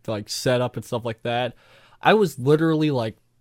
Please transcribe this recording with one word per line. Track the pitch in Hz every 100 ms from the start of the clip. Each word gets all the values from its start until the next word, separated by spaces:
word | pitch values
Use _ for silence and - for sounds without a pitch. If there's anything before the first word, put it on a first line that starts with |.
| -
like, | 104 110
set | - 135 123
up | 123 117
and |
stuff | - 120
like | 117 110
that. | 120 120 123 - _ - - -
I | -
was | 214 180 123
literally, | 127 156 165 156 156
like, | 131 113 - _ _